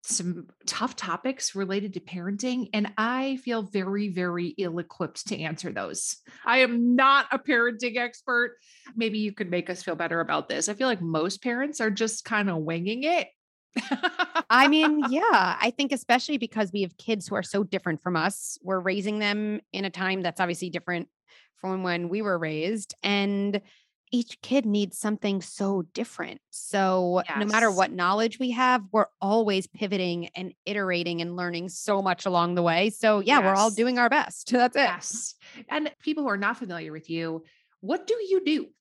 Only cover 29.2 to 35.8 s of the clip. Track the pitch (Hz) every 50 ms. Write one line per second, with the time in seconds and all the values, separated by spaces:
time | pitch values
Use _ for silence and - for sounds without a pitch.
29.2 | - 196 208 226 226 208 196 190 185 - _ - 214 196 202 190 185 180 170 175
30.2 | 170 - _ - 185 180 - _ _ - 202 208 196 185 180 175 170 175 170 170
31.2 | 170 175 175 180 180 175 170 170 175 185 165 - - - 208 196 196 190 180 -
32.2 | - 196 180 175 170 170 175 175 170 170 165 175 196 220 196 - - 220 214 208
33.2 | 196 208 285 277 202 190 190 196 208 226 202 202 233 247 254 247 240 233 269 302
34.2 | - - - - - - 233 247 240 254 247 285 277 214 180 175 - - 185 226
35.2 | - - - _ - - - - 233 - - 302